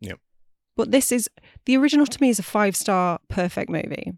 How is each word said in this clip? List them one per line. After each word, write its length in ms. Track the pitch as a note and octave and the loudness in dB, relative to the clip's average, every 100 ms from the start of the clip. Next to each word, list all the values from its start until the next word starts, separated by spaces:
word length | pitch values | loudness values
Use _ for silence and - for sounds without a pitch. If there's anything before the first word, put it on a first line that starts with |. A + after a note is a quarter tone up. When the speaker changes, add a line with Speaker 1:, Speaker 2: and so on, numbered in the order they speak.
Speaker 1:
Yep. 180 | G2 - _ _ _ _ _ | -12 -12 _ _ _ _ _
Speaker 2:
But 160 | - A3 | -4 2
this 220 | C4+ - | 2 2
is, 180 | B3 - _ _ - | 0 -2 _ _ -8
the 120 | - C4 | 0 2
original 300 | C#4+ D4 C#4+ | 4 4 2
to 140 | - | 2
me 80 | C4 | 2
is 120 | A3 | 2
a 20 | |
five-star 800 | - G#3+ G3+ F3+ - F#3 F3+ E3+ - | -2 0 0 0 -2 0 0 -4 -6
perfect 420 | - F3+ - - | -4 -4 -4 -6
movie. 440 | E3 - - - | -6 -6 -8 -10